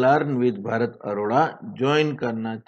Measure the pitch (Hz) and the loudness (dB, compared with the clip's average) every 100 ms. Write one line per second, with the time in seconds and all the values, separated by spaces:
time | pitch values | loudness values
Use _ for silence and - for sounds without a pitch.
0 | 127 151 147 127 123 101 104 113 117 - | 6 4 2 0 0 0 -4 -2 -2 -4
1 | - 104 104 127 156 - 113 104 131 151 | -6 -4 2 2 2 -2 -14 -2 0 2
2 | 151 139 120 113 113 110 | 0 -2 -4 -4 -6 -8